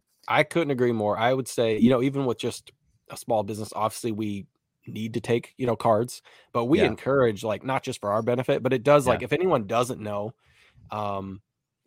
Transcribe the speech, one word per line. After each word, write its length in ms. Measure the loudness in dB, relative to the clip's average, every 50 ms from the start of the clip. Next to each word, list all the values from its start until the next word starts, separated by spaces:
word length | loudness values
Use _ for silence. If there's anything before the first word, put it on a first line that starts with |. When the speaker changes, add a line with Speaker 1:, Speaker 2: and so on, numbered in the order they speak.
| -10 _ _ _ _
Speaker 1:
I 160 | 0 2 2 2
couldn't 280 | 2 0 0 0 0
agree 200 | 2 2 2 2
more. 260 | 2 2 0 0 0
I 160 | 2 2 2 2
would 140 | 0 -2
say, 300 | -4 -2 0 0 2 4
you 120 | 4 4 4
know, 120 | 6 4
even 240 | 2 0 0 -2 -2
with 120 | -2 -2
just 340 | -2 -4 -6 -6 -8 -14 -20 -20 _ _ _ _ _ _ -18
a 80 | -18
small 260 | -12 -6 -2 -2 -2 -2
business, 280 | -4 -6 -8 -10 -8 -4
obviously 360 | -4 -2 -2 -2 -4 -6 -6
we 360 | -4 -4 -4 -6 -6 -8 -10 -14 _ _ _ _ _ _ _
need 260 | -12 -10 -8 -6 -6 -6
to 60 | -4
take, 320 | -2 0 0 0 -2 -6 _
you 80 | -4 -2
know, 100 | -2 0
cards, 460 | 2 2 2 4 2 2 -2 -8 -14 -20 -20 -20 -20 _ _ -4
but 120 | -2 2
we 180 | 2 4 4 4
Speaker 2:
Yeah. 20 |
Speaker 1:
encourage, 580 | 2 0 -2 -2 0 2 4 2 2 2 0 -2
like, 200 | -4 -4 -4 -4
not 200 | -4 -4 -4 -4
just 160 | -6 -8 -6
for 100 | -4 -2
our 100 | -2 0
benefit, 420 | 0 0 0 0 0 0 0 0 0
but 100 | 0 0
it 100 | 2 4
does, 220 | 6 6 6 6
Speaker 2:
Yeah. 20 |
Speaker 1:
like, 140 | 4 2 2 0
if 100 | -2 0
anyone 320 | 0 2 2 2 0 0
doesn't 320 | 0 0 0 0 0 -4 -8
know, 340 | -8 -6 -6 -6 -6 -8 -10 _ _ _ _ _ _ _ _ -20 -16 -10
um, 500 | -8 -6 -4 -4 -4 -6 -8 -10 -12 -14 _ _ _ _ _ _ _ _ _